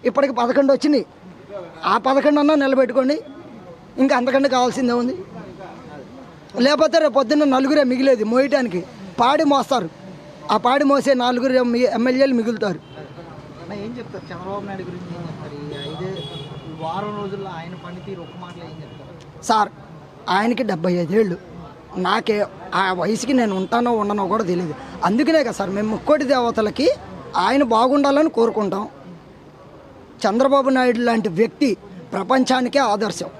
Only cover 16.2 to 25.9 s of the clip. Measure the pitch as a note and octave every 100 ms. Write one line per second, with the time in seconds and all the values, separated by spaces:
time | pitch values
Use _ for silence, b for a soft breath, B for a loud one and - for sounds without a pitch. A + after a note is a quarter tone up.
16.2 | - D#3 C#3+ - - D#3 D#3+ F3+ G#3 G#3
17.2 | G3+ G3 F#3+ E3+ E3+ F3+ E3+ F3 F#3+ F3+
18.2 | E3+ F3+ F3 F3 E3 D#3+ D3 - C3+ -
19.2 | - A#2+ - D3+ G3+ - - - - -
20.2 | - F#3 A3+ B3 A3 F3+ F3+ F3 D#3+ G3+
21.2 | G#3 E3 - - - - - F#3 F3+ G#3+
22.2 | - G#3 G3+ - - F3+ F#3+ F#3 F3 A3
23.2 | A#3 C4 A3+ F#3+ F#3+ A#3 A#3+ A3+ G3+ G#3
24.2 | F#3+ A3 F#3 F3+ F3 - B B F3 A3
25.2 | D4 D#4+ A#3+ - G3 G3 G#3+